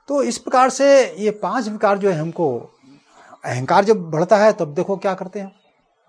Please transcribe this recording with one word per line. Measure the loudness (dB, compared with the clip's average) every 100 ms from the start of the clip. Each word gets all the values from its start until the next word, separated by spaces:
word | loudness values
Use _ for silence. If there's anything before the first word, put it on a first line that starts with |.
| _
तो | -4
इस | -4 -6
प्रकार | -2 2 2
से | 2 4 6 4
ये | -2 -4
पांच | -4 -4 -4 -6
विकार | -2 0 0
जो | 0
है | -2
हमको, | -4 -4 -4 -4 -10 _ _ _ _ _ -20 -16 -8
अहंकार | -6 0 2
जब | 4 2
बढ़ता | 0 -4 2 4
है | 4
तब | 2 -4
देखो | -4 -4 -4
क्या | -4
करते | -6 -10 -12
हैं, | -14 _ _ _ _ _